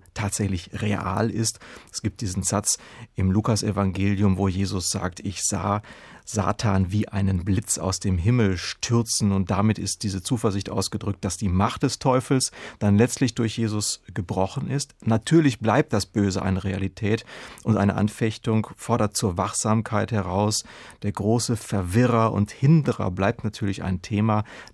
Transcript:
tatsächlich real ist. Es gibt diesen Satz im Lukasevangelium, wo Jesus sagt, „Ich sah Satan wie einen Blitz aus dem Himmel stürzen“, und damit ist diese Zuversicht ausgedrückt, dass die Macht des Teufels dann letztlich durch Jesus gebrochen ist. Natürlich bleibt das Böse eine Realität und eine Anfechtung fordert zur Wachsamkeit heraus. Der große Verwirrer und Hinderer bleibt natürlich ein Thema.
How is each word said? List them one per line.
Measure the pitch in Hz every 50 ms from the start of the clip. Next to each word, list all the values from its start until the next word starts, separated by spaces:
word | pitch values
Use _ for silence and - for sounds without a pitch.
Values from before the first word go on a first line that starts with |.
| - - -
tatsächlich | - 104 98 - - 104 95 95 90 - - -
real | 95 - 104 101 95 - 92 98 104 107 117
ist. | - 110 113 - - - - - - - - -
Es | - - -
gibt | 104 - -
diesen | - 95 90 98 92
Satz | - 104 101 - - - - - - - - - - _
im | - 95 92
Lukasevangelium, | 92 107 107 - 110 104 - 107 95 101 101 95 90 95 98 101 101 95 104 98 92
wo | 90 101
Jesus | 98 87 95 98 90 - 92 85 -
sagt, | - 98 87 92 87 -
„Ich | - 98 92 - -
sah | - 101 92 - 101 101 104 - - - - - - - - - -
Satan | - 104 95 - 107 - - 107 98 95 92 87
wie | 92 104 110
einen | - - 98 98 95 95 87 87
Blitz | 98 95 - - - - -
aus | 80 95 98 -
dem | - 101 92 85
Himmel | 80 113 123 123 110 98 92
stürzen“, | 85 - - - - - - 120 117 117 - - - 113 101
und | 98 98 92 -
damit | 101 98 101 110 104 -
ist | 90 95 - - -
diese | 101 92 95 -
Zuversicht | - 131 110 - 110 95 101 - -
ausgedrückt, | - 98 95 - - 107 113 104 98 - -
dass | 98 -
die | - 113 92
Macht | 87 92 101 117 - - -
des | 127 - -
Teufels | - 139 127 127 - - 143 131 - - - - - - - -
dann | 107 104 101 101
letztlich | 120 123 - - 143 117 -
durch | - 117 110 -
Jesus | 117 113 107 107 104 101 - - - _ - 90
gebrochen | 113 92 - - 92 95 98 - 131 131 -
ist. | 131 139 - - _ _ -
Natürlich | 113 113 113 - - 160 170 156 139 110 -
bleibt | 107 110 104 135 - - -
das | 104 -
Böse | - - 113 101 98 92 95 -
eine | 95 95 92 -
Realität | 98 95 95 95 95 - - 107 101 - - - - - - - - - - -
und | - 107
eine | 95 98 101 95
Anfechtung | 104 101 107 - - 120 110 107 - - 117 110 110 104 - -
fordert | - - - 113 117 107 104 -
zur | - 120 101 87
Wachsamkeit | 95 95 104 - - - 110 110 113 107 - 113 104 101 -
heraus. | 117 104 92 90 90 98 104 107 110 - - - - - - - - - -
Der | 101 -
große | - 98 107 113 123 - - 120
Verwirrer | 107 - - 113 98 92 87 90 117 123 123 120 113 113 107 98
und | 101 101 -
Hinderer | - - 135 139 165 160 139 - 117 - 101 95 90
bleibt | 95 95 107 120 - -
natürlich | 107 - - 107 98 98 - -
ein | 92 92 87 -
Thema. | - 107 101 107 110 107 107 107 - - - - -